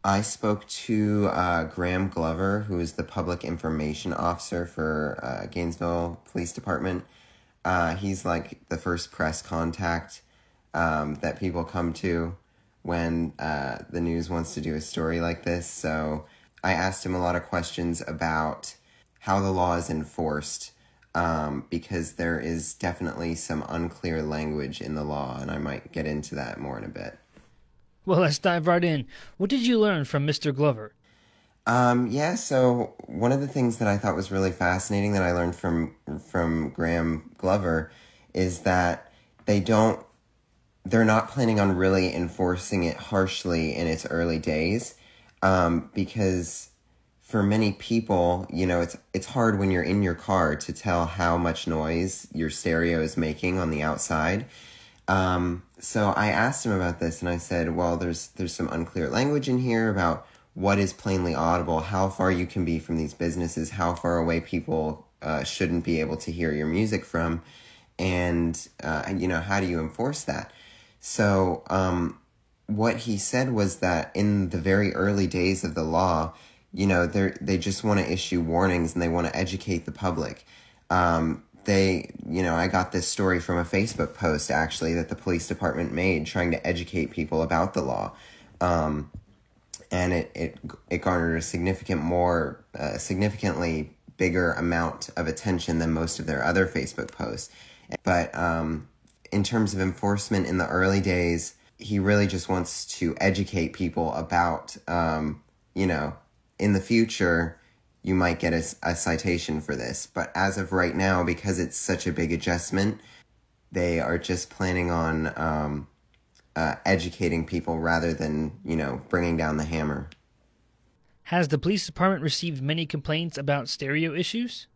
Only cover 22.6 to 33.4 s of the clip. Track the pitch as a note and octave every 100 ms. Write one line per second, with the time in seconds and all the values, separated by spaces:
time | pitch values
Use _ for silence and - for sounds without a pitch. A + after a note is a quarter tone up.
22.6 | D2 - F2+ E2+ F2 - E2+ E2 - D#2
23.6 | - E2 E2+ - F2 D#2+ D2+ D#2 D#2 D2+
24.6 | C2+ - B1 D2+ D2 D2 C2 C2 C2+ D#2
25.6 | D2 C#2+ - E2+ D2+ D2+ C#2+ C#2 B1 G1+
26.6 | C#2 A#1 G#1 - - - _ - - _
27.6 | _ _ _ _ - F3 E3+ D3 F#3+ E3+
28.6 | D#3+ F3 E3+ D3+ - - - - G3 C#4
29.6 | A#3+ A#3 G#3+ F3 C3+ D3 D3 C#3+ D3+ C3+
30.6 | D3 A2+ G#2+ _ _ _ _ _ _ _
31.6 | - B2 B2 B2 A#2+ B2+ D#3 F3+ - C3+
32.6 | B2+ A#2+ A2 - - D2+ A#2+ C3+